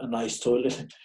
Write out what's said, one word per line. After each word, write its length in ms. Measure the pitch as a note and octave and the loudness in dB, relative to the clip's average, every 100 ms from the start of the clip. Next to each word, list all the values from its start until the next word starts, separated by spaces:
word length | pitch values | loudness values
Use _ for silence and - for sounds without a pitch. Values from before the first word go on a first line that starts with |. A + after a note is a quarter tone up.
a 40 | B2+ | -4
nice 320 | A#2 A#2 - | -2 -2 -2
toilet, 460 | A#2+ B2 C3 B2+ - - | 2 4 2 -2 -8 -16